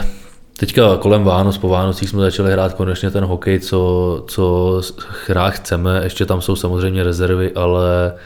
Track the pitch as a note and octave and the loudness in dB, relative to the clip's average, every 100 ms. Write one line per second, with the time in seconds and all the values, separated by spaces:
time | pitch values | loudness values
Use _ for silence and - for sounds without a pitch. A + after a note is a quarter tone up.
0 | - - - - - - G2 - A2 - | 0 -2 -14 -20 -16 -6 -2 4 4 4
1 | G#2 G#2+ G2 F2+ G2 G2 F#2 F#2 F#2+ F2+ | 4 4 4 2 2 0 0 0 0 -2
2 | F#2 G#2 F#2+ F#2 G2 F#2+ F#2 F#2 F#2 F2+ | -4 0 0 2 0 2 0 -2 -4 -2
3 | G2 G2 F#2+ F2+ - F#2+ - F#2+ F2+ F2+ | -2 -2 -2 -2 0 0 0 0 2 2
4 | F2+ E2 - - F#2 F2+ F2+ F#2 F#2 - | 0 -2 -6 -2 2 2 2 0 -4 -10
5 | - - - F2+ F#2+ - - F2 F2+ F#2 | -14 -10 -2 0 0 -2 -4 -2 0 0
6 | F2+ - G2+ F#2 E2+ F#2+ F2+ F2+ F#2 F#2+ | -2 -2 -2 -2 0 -2 0 -2 0 0
7 | F2+ E2+ F2+ F#2 F#2 F2+ F2+ F2+ F2+ F2+ | 0 0 0 0 0 0 0 2 2 2
8 | F2 F2 | 0 -4